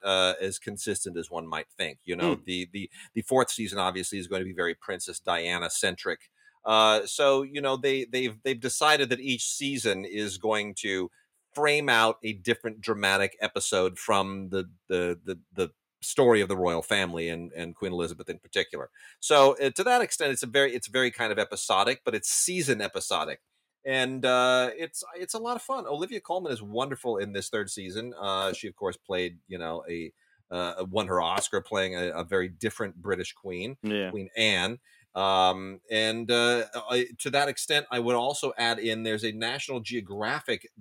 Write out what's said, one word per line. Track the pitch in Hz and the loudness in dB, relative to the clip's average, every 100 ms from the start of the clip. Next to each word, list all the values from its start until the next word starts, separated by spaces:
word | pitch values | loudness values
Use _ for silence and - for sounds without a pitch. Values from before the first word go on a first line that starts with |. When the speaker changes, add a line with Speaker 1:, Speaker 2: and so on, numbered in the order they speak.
Speaker 1:
uh, | 98 95 92 90 | 0 4 4 2
as | 95 92 | -4 -4
consistent | - 101 - 98 98 85 | -10 -6 -4 -4 -4 -6
as | 80 | -8
one | 87 82 | -8 -6
might | 78 - - | -8 -8 -8
think. | 85 - | -8 -8
You | - 87 | -8 -2
know, | 87 - | 0 -2
Speaker 2:
Hmm. | - | -4
Speaker 1:
the, | 90 87 | -6 -6
the, | 98 95 - - | -8 -10 -14 -8
the | 117 | -8
fourth | - 131 123 | 2 2 2
season | - 104 101 | -2 -4 -2
obviously | 92 92 87 101 | -2 -2 -4 -6
is | 87 | -4
going | 95 | -4
to | 92 | -4
be | |
very | 90 87 82 | -2 -2 -4
Princess | - 92 - 87 | -8 -8 -8 -6
Diana | - 85 85 87 85 | -2 0 0 -2 -2
centric. | - 98 90 98 82 _ _ _ _ 107 | 0 -2 -2 -6 -6 _ _ _ _ 2
Uh, | 110 110 107 101 | 6 8 6 2
so, | - 143 135 | 2 4 4
you | 139 143 | 2 -2
know, | 139 131 | 0 2
they, | 139 135 | 2 0
they've, | 117 127 127 107 | -2 -2 -2 -2
they've | 135 123 | -4 -2
decided | 123 - 151 151 131 | -2 2 4 6 4
that | 123 | 0
each | 135 123 - | -2 -4 -2
season | - 139 135 113 95 | -4 -4 0 0 0
is | 98 104 104 - | -2 -4 -4 -2
going | 110 107 104 95 | 0 0 -2 -6
to | 104 95 90 _ _ _ _ - | -4 -2 -4 _ _ _ _ 0
frame | 147 147 143 | 2 4 4
out | 117 113 - | 6 6 2
a | 110 | -6
different | 101 90 113 113 110 | -4 -2 -2 -2 -8
dramatic | 110 104 101 98 98 - | -4 0 2 4 2 -2
episode | 107 - - 95 92 90 | -4 -2 0 2 2 0
from | - 101 95 98 95 | 0 2 2 -4 -4
the, | 95 90 - _ | -4 -6 -12 _
the, | 92 87 85 | -2 0 -4
the, | 92 87 _ | -6 -10 _
the | - 85 _ _ _ | -4 -4 _ _ _
story | - - 127 110 | -4 4 6 6
of | 95 | 4
the | 95 | 2
royal | 90 85 | 2 2
family | - 104 92 85 85 | 2 0 2 -2 -4
and, | 85 85 | -4 -8
and | - 85 82 | -10 -10 -6
Queen | 98 | -4
Elizabeth | 87 82 78 - | -2 -4 -6 -10
in | 85 | -12
particular. | _ 101 - 78 64 _ - - | _ -2 -2 -4 -12 _ -20 -10
So, | - 147 135 135 | 4 8 8 8
uh, | 139 | 0
to | - 220 | 0 2
that | 247 | 4
extent, | 196 - 147 | 2 0 -2
it's | 127 | -2
a | 131 | 0
very, | 135 139 120 | 2 2 0
it's | - | -2
very | 123 127 | 0 0
kind | - 113 | 0 -2
of | 104 | 0
episodic, | 101 101 - 95 107 131 | -2 -2 2 4 4 2
but | - | -2
it's | 107 - | -2 -2
season | - - 180 139 110 | 0 0 0 0 0
episodic. | 104 95 - 90 76 69 _ _ _ _ 139 | -2 -6 -2 -2 -2 -8 _ _ _ _ -4
And, | 131 127 131 127 | 0 0 0 4
uh, | 127 127 127 123 120 | 4 6 4 2 -2
it's, | 165 - - 175 | -8 -10 -12 -12
it's | 180 | -8
a | 226 | -6
lot | 233 240 | -4 -6
of | |
fun. | - 269 151 | -4 -6 -4
Olivia | 147 190 226 | -4 -4 -6
Colman | - 180 165 | -4 -4 -2
is | 117 | -6
wonderful | 104 110 139 131 123 107 | -4 -2 -2 -4 -2 -2
in | 101 | -2
this | 98 - | -6 -4
third | 110 101 | -4 -4
season. | - 92 101 120 90 | -8 -8 -8 -8 -6
Uh, | 98 95 98 | -4 0 -2
she, | 87 104 | -4 -10
of | - | -6
course, | 95 87 | -6 -6
played, | - 92 90 85 _ | -6 -4 -4 -8 _
you | 92 | -10
know, | 82 82 80 | -8 -8 -8
a, | 85 80 _ _ _ _ | -8 -10 _ _ _ _
uh, | 87 87 87 92 | -4 -4 -4 -4
won | 98 95 | -2 0
her | 90 | 2
Oscar | 82 95 - 104 | 2 0 0 -4
playing | - 104 95 90 | -2 -2 -2 -2
a, | 90 | -4
a | 80 85 | -4 -2
very | 95 90 | 0 0
different | 87 110 - 104 87 | -4 -6 -4 -8 -6
British | 101 92 87 | -4 -4 -4
queen, | - 98 90 104 139 | -10 -10 -8 -8 -6
Speaker 2:
Yeah. | 107 104 95 | -4 -2 -2
Speaker 1:
Queen | 104 95 - | -4 -8 0
Anne. | 110 95 92 120 _ _ _ 95 | 2 4 0 -4 _ _ _ 0
Um, | 98 95 92 92 95 95 _ | 4 6 6 4 -6 -12 _
and, | 110 110 113 117 | 0 0 0 2
uh, | 120 120 120 110 120 110 | 4 4 2 0 -6 -2
I, | 123 120 120 | 0 0 -6
to | 143 | -2
that | 139 143 | 0 0
extent, | - - 147 147 | -2 0 0 0
I | 123 | -2
would | 117 120 | 2 2
also | 127 143 135 117 | 0 -2 -4 0
add | 117 113 | 0 0
in, | 113 110 | -2 -2
there's | 113 107 | -2 -2
a | 110 | -2
National | 107 113 135 - 127 | -4 -4 -4 -6 -8
Geographic | 107 120 92 101 107 143 - 113 - - | -6 -8 -6 -6 -4 -4 -4 -6 -6 -20